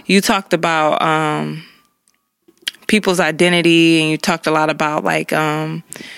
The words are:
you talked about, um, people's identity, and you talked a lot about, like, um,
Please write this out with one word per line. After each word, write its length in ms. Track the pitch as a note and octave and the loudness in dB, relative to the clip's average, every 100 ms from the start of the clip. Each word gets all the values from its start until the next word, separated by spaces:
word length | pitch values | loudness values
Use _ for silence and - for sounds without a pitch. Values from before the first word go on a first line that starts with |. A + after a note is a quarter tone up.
| - | 0
you 140 | F#3+ | 0
talked 320 | F#3+ G3+ - | 2 -2 0
about, 480 | F3 E3+ D#3+ D3+ - | -2 0 0 0 0
um, 640 | E3 D#3 D#3 D3+ D3+ D#3 - _ _ _ _ _ _ _ _ _ - - - | 0 0 0 -4 -6 -10 -14 _ _ _ _ _ _ _ _ _ -16 -12 0
people's 340 | G#3+ G3 F3+ | 0 2 0
identity, 800 | D#3+ D#3 F3 F3 E3+ E3+ E3 E3 | 0 2 2 4 4 4 4 4
and 80 | D#3 | 0
you 60 | D#3 | -2
talked 280 | - E3 D#3 | -2 -2 0
a 40 | |
lot 200 | D#3 D#3 | 0 0
about, 340 | D3+ D3+ D3+ | 0 -2 -2
like, 280 | F#3 D#3 D#3+ | -2 -2 -2
um, 500 | D#3 D#3 D3+ D#3 D#3+ - - - | -2 -2 -2 -6 -8 -12 -18 -18